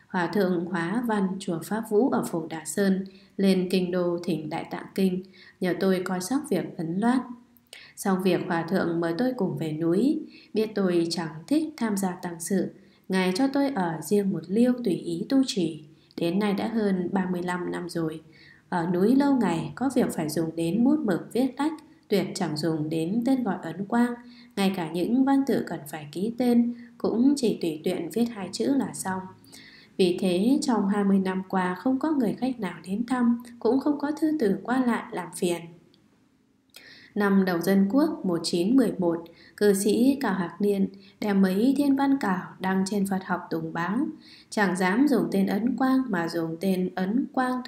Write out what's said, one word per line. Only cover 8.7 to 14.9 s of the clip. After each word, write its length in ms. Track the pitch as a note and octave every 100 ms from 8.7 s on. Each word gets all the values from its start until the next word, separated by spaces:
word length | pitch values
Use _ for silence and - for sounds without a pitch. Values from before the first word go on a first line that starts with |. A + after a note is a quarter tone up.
| F#3+ E3+ E3+
mời 120 | E3 E3
tôi 160 | B3+ B3
cùng 200 | F3+ D3
về 140 | D#3+
núi, 480 | D3+ E3 F#3 C4+ - - - -
biết 160 | G#3 G#3+ G3+
tôi 320 | F#3 F3 E3
chẳng 240 | F3 D#3+ D#3 -
thích 260 | D#4 D#4 -
tham 200 | A3+ G3
gia 140 | F#3
tăng 280 | F3+ F3 E3+
sự, 280 | - F#3+ - - - _ -
Ngài 220 | F#3 F#3 F#3+
cho 120 | C4+
tôi 220 | C#4 C#4
ở 240 | A#3 E3+ D#3
riêng 300 | - G#3 G3
một 100 | E3 D#3+
liêu 260 | G#3+ B3 B3
tùy 100 | G3